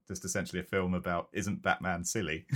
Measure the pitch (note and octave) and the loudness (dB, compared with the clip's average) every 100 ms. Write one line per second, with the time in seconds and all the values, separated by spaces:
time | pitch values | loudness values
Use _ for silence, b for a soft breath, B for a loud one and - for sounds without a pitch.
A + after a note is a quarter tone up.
0 | - F#2 F#2 G2+ F2+ F2+ F2+ G2 F2+ F2+ | -10 -6 -2 -2 -2 -2 0 2 2 2
1 | F2+ E2+ - G2 G2 - F#2+ - F#2 F2 | 2 0 -2 -2 -2 0 2 2 0 -2
2 | F2 A2+ E2 D#2 - | 0 0 0 -2 -2